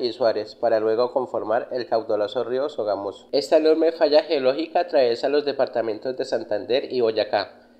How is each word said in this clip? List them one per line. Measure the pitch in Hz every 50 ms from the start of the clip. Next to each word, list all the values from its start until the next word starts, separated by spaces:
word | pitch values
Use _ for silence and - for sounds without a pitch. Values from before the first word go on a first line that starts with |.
| 127
y | 117 110
Suárez | - 123 110 107 107 104 - -
para | - 117 113 113 110
luego | 107 110 110 113 123 123 -
conformar | 135 123 - - 110 101 107 110 123 - - 123
el | 127 117
caudaloso | - 123 113 107 110 107 104 104 101 - 127 117
río | 117 123 131 139 151
Sogamoso. | 147 - 110 104 98 98 101 98 95 - - - -
Esta | 139 143 - 170
enorme | 156 156 156 160 160 160 160
falla | 165 - 165 147 147 151 147
geológica | - 165 139 131 127 139 147 160 - - 180
atraviesa | 175 175 - 147 127 120 117 117 - 143
los | 143 147 143
departamentos | 143 135 - 127 - - 120 113 113 104 107 - 131 127 -
de | -
Santander | - 135 113 113 - 107 104 95 - 120 139 - - 123
y | 127
Boyacá. | 117 113 110 107 104 - - 104 95 - - - - - _ _